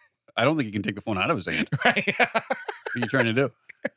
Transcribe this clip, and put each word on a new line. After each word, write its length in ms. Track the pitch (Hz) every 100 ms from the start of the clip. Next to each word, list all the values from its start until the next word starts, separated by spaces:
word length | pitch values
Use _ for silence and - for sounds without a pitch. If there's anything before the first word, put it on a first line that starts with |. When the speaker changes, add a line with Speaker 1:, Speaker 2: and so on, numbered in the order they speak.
Speaker 1:
<laughs> 360 | _ _ _ -
Speaker 2:
I 80 |
don't 140 | 127 160
think 80 | 110
you 60 |
can 100 | 101
take 140 | 104 98
the 40 |
phone 160 | - 95
out 140 | 113
of 80 | 131
his 80 | 82
hand. 240 | 80 - -
Speaker 1:
<laughs> 80 | 247
Right. 180 | 233 196
<laughs> 80 | -
Speaker 2:
What 160 | -
are 640 | 226 - 262 - - - 120
you 80 | 120
trying 180 | 135
to 80 | 117
do? 180 | 117 135 - - - -